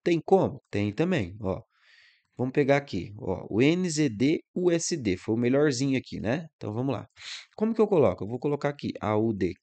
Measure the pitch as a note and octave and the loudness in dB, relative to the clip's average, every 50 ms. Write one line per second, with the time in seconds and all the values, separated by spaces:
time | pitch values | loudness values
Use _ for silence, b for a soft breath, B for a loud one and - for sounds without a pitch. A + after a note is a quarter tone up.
0 | - F3 F3 D#3 - - F#3+ F#3+ D3 G2 C3+ B2+ - _ - G#2 G2+ G#2 G2+ - | 0 0 2 2 4 4 4 4 4 2 -2 -6 -10 _ -4 -2 -2 -2 0 0
1 | E3 F#3 F#3 C#3 F#2+ F2 G2+ G#2+ G#2+ F#2+ - - - b b b b b b b | 0 0 0 0 -2 -4 -6 -6 -4 -4 -4 -4 -6 b b b b b b b
2 | b b b b b b _ - B2 C3 - D3 C#3 C3 C#3 C#3+ C#3 - - F2 | b b b b b b _ -6 -4 -2 0 2 2 4 2 2 0 -2 -6 -6
3 | F#2+ G2+ G2+ G#2+ - - F#2 - - - - G#2+ C3 D3+ E3+ F3+ F#3 F3 D3+ D3+ | -6 -8 -10 -8 -6 -6 -6 -6 -6 -2 2 4 4 4 4 2 0 -2 0 0
4 | D3+ C3 G#2+ G2 B2+ C#3+ E3 - - _ _ F3+ F3+ F3 E3+ E3 - - F3 D3+ | 0 0 0 0 0 0 0 0 -4 _ _ -2 0 2 2 2 0 -2 -4 -2
5 | A#2 G2+ F2+ - - - A2 A#2 A#2+ B2 C3 C#3 D3+ D#3 B2+ A#2+ C#3 C#3 C3+ B2 | -2 -2 -2 -2 -2 -2 -2 0 2 2 2 4 2 2 2 0 0 0 0 -2
6 | - - - E2 E2+ G#2 B2+ F3+ E3 D#3 _ _ - G#2+ G#2 A#2 C3 C#3 A#2 G#2+ | -2 -6 -8 -6 -4 -2 -2 -4 -6 -10 _ _ -10 -6 -4 -4 -2 -2 -4 -4
7 | G#2+ - B B B B B B B B _ - G#3+ A3+ A3+ - G#3+ G#3 G3 D#3+ | -8 -12 B B B B B B B B _ -4 -2 0 2 2 2 4 4 6
8 | B2+ F#2+ F2+ - G2+ G#2 B2 B2 - D3 D3 C#3+ - C#3+ C#3+ - - B2+ - - | 4 4 4 0 -4 -8 -6 -4 -4 -4 -2 -2 -2 -4 -4 -4 -6 -6 -6 -4
9 | - G#2 G#2+ G#2+ A2 A2+ G#2+ F#2+ F#2+ E2+ - - | -2 0 2 2 2 0 0 0 -2 -2 -2 -6